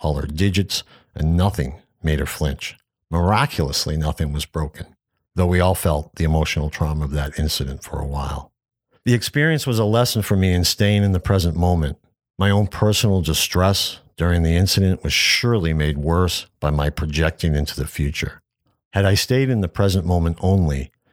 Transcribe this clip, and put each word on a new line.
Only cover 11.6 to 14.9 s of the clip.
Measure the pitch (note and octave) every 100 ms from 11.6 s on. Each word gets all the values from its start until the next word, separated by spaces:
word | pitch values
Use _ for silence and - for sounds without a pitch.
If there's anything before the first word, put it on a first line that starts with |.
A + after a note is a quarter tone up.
| F2+ F2 D2 - _ _ _ -
My | G2
own | G2+ G2+
personal | - G#2+ G#2 G#2+ F#2+
distress | D#2+ D#2 - A2 G2 F#2+ - - _ -
during | E2+ F2
the | D#2+ E2+
incident | F#2+ - F#2+